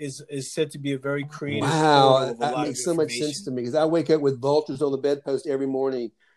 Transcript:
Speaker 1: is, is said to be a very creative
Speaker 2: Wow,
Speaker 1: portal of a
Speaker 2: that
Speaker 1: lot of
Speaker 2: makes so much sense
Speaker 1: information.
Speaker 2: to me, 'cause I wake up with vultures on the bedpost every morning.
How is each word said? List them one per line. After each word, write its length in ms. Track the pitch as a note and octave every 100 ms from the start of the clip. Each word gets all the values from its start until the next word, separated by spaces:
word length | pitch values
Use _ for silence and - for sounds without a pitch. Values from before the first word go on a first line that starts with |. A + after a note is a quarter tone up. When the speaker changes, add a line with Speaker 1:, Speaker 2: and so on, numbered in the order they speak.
Speaker 1:
is, 220 | D3 C3 C#3+
is 240 | C#3+ C3
said 180 | - D3+
to 60 | D3
be 140 | C#3
a 60 | C3+
very 260 | C#3 C#3+
creative 380 | C#3+ - C#3+ D3
Speaker 2:
Wow, 80 | C#3+
Speaker 1:
portal 600 | D#3 D#3 C#3+ C3+ C3 B2+
of 60 | A#2+
a 20 |
Speaker 2:
that 120 | D3
Speaker 1:
lot 100 | -
of 60 | D3
Speaker 2:
makes 140 | C3+
so 80 | F3+
much 180 | E3 D3+
sense 80 | A#2+
Speaker 1:
information. 240 | D3+ C#3
Speaker 2:
to 60 | -
me, 120 | B2+
'cause 100 | A#2+ D3+
I 80 |
wake 260 | D#3+ E3 D#3
up 100 | D#3
with 200 | C#3+ B2+
vultures 420 | C3+ D3 D3+ C3+
on 80 | C#3+
the 80 | C3+
bedpost 480 | C#3+ C#3+ C#3+ C3+ D#3
every 200 | C3+ C3+
morning. 440 | C3 C3+ C3 A#2 _ _